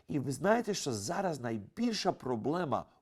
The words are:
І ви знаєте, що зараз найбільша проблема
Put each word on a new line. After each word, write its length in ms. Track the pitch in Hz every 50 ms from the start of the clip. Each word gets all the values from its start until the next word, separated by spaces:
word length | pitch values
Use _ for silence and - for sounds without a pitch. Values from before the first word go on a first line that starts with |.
| _ -
І 100 | 160 143
ви 140 | 120 143
знаєте, 420 | 127 120 151 196 226 240 226 208 190
що 180 | - - 143
зараз 480 | 113 101 98 139 170 202 190 180 151 120
найбільша 720 | 117 117 113 107 98 - _ - 233 240 214 - - 185
проблема 760 | - - - 127 123 110 - 135 156 180 175 139 113 92 - - _ _